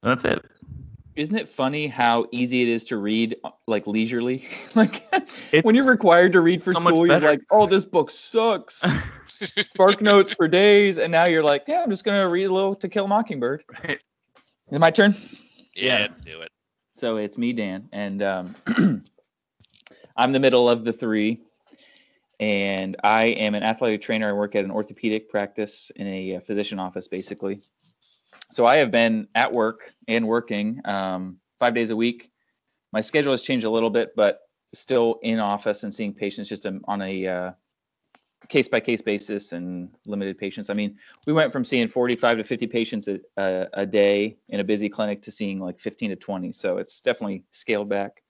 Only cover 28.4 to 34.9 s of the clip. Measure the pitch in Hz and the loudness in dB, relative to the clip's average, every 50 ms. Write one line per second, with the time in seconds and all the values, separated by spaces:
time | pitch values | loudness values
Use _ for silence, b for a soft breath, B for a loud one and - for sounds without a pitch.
28.4 | - _ - - 123 117 131 156 147 120 101 117 117 113 113 110 104 - _ 113 | -20 _ -4 2 4 4 6 6 4 4 2 2 2 2 2 0 -4 -4 _ 0
29.4 | 123 - - 120 110 110 113 - - - _ _ _ - 113 117 117 110 113 120 | 0 0 0 0 0 -2 -2 -6 -18 -20 _ _ _ -2 -2 -2 0 0 -2 -2
30.4 | 117 - 110 104 104 107 117 135 - - 101 98 95 95 92 92 92 92 90 _ | -2 -4 -6 -4 -4 -4 -6 -6 -6 -6 -4 -4 -4 -4 -4 -6 -8 -10 -14 _
31.4 | _ _ _ _ 123 120 117 120 117 110 113 107 113 120 120 117 - _ _ _ | _ _ _ _ 0 0 2 0 -2 -2 -2 -2 -2 -2 -2 -6 -14 _ _ _
32.4 | _ _ _ _ _ _ _ _ _ _ - 107 110 - - 156 147 143 135 120 | _ _ _ _ _ _ _ _ _ _ -6 -6 -6 -2 -2 0 0 0 0 -2
33.4 | - - 139 123 110 110 110 113 113 113 101 117 113 113 - - 107 101 - - | -2 -4 -4 -2 -2 0 0 0 0 0 0 0 -2 -2 0 2 2 2 2 -2
34.4 | _ _ _ _ _ _ - - - - | _ _ _ _ _ _ -20 -20 -8 -2